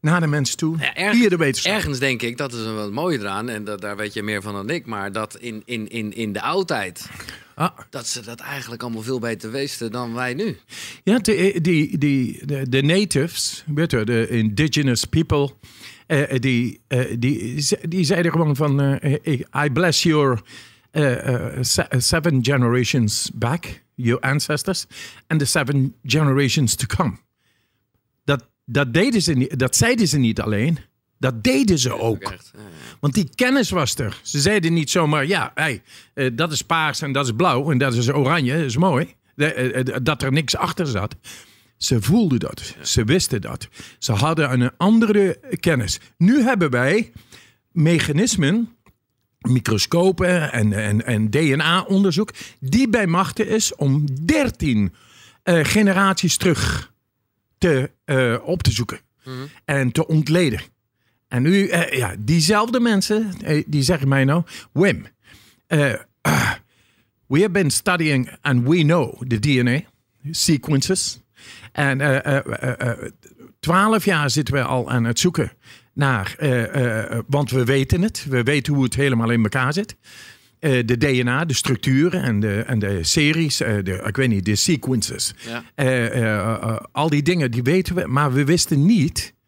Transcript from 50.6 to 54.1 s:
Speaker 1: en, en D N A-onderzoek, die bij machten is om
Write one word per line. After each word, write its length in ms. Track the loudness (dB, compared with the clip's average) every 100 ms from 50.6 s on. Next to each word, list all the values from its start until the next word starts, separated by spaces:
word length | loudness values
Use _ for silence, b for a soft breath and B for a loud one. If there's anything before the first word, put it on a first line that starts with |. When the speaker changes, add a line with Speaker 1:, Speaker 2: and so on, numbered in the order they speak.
| 0
Speaker 1:
en, 340 | 0 0 0 0
en 240 | 0 0
D 40 |
N 260 | 2 2 2
A-onderzoek, 720 | 2 0 2 2 2 2 -2 -6 B B
die 280 | 0 2 4
bij 180 | 2 2
machten 420 | 2 0 -2 -2
is 260 | 0 -2
om 300 | -2 0 2 0